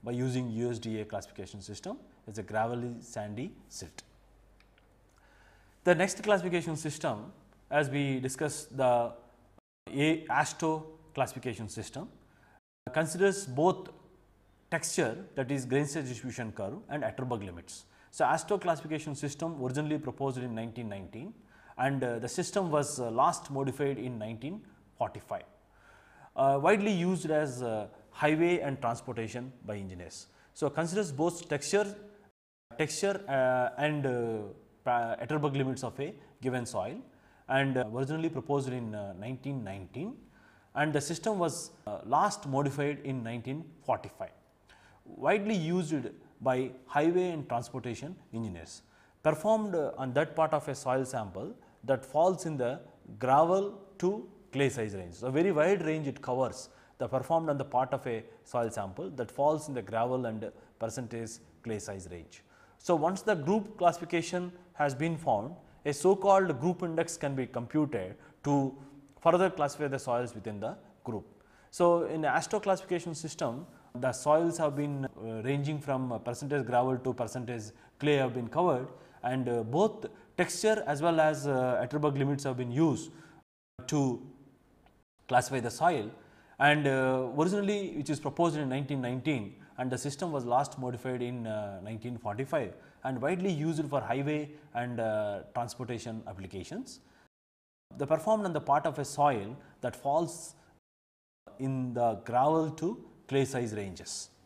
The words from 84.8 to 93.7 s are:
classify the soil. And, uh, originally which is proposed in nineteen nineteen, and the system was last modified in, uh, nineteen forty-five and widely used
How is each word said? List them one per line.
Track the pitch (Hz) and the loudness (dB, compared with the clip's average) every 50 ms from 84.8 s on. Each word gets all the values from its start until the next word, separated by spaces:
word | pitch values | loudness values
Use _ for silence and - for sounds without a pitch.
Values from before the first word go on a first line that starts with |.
| _ _ _ _ _ _ _ _ _ - | _ _ _ _ _ _ _ _ _ 4
classify | 127 123 123 - 135 131 | 4 4 4 4 -2 -2
the | 117 117 | -2 -2
soil. | - - - 151 - 139 104 107 - - - - - - - - - - | -2 4 4 4 4 4 -2 -4 -8 -14 -20 -20 -20 -20 -20 -20 -2 4
And, | 135 147 147 151 147 | 6 6 6 6 4
uh, | 139 135 131 131 131 131 131 131 123 120 | 4 4 4 4 4 4 2 0 -2 0
originally | 143 156 180 190 208 202 196 208 208 196 175 - | 2 2 2 2 2 2 2 0 0 -2 -4 -4
which | - 143 143 | -6 -2 -2
is | 151 135 | -4 -2
proposed | - 143 135 - 170 170 151 | -2 -6 0 2 2 2 2
in | 151 147 135 | 0 -2 0
nineteen | 127 135 143 135 147 135 127 | 0 -2 -2 -2 -4 -2 -2
nineteen, | 120 127 127 120 160 151 123 104 98 - - - - - - | -2 -4 -2 0 0 0 0 -2 -6 -10 -16 -20 -20 -8 -6
and | 127 131 | -4 -2
the | 123 127 | -2 -2
system | - 147 143 - 190 175 | -4 -4 -4 -4 -4 -2
was | 156 139 123 | -2 -2 0
last | 120 123 - 143 143 - - | 2 2 2 2 2 -4 -6
modified | 123 127 123 117 - 131 127 123 | -6 -4 -6 -4 -4 -4 -4 -4
in, | 123 123 123 123 117 | -4 -4 -4 -6 -4
uh, | 113 110 107 104 101 98 95 90 | -4 -4 -4 -4 -6 -8 -10 -8
nineteen | 104 113 110 113 123 123 | -8 -8 -8 -6 -8 -8
forty-five | 113 110 107 101 107 135 139 - 156 123 95 - - - - - - - | -6 -6 -6 -4 -4 -4 -2 -2 -2 -2 -2 -8 -12 -20 -20 -20 -8 -6
and | 127 131 120 | -4 -4 0
widely | 117 147 180 180 180 196 | 0 0 0 0 0 0
used | 180 147 151 160 | 0 0 0 0